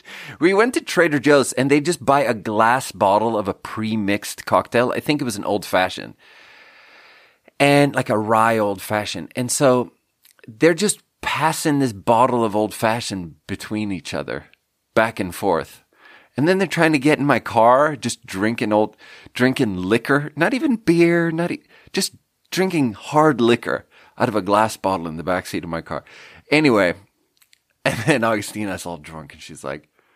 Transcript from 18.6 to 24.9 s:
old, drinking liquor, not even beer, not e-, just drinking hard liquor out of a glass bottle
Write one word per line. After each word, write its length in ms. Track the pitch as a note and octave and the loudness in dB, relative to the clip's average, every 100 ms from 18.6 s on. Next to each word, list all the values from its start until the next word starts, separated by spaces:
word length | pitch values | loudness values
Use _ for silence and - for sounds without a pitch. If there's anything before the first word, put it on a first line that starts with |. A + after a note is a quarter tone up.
| G#2+ | 0
old, 240 | G#2+ G#2+ - - - - | 2 0 -4 -20 -20 -14
drinking 440 | - B2+ C3 A#2 F2+ | 0 0 2 -2 -2
liquor, 560 | F#2 A#2+ - C#3+ D3 | 0 0 0 -2 -2
not 200 | D3 F#3 | -4 -2
even 200 | B3+ D#4 | 0 -2
beer, 560 | A3+ - E3+ E3+ E3+ E3+ | 0 2 4 4 2 0
not 220 | D#3+ E3+ | -2 -4
e-, 100 | - _ _ _ | -6 _ _ _
just 240 | F#3+ - - _ _ _ | -6 -6 -8 _ _ _
drinking 440 | E3+ F#3 E3+ B2 | -2 0 0 0
hard 460 | G2+ - D3+ D#3 A#2 | -4 -2 4 4 4
liquor 460 | A#2 A#2 - - - _ _ - | 4 2 0 -6 -8 _ _ -2
out 100 | A#2+ | -2
of 60 | |
a 80 | G#2+ | 0
glass 340 | F#2+ G#2 A2 - | 2 2 2 0
bottle 300 | F#2+ | -4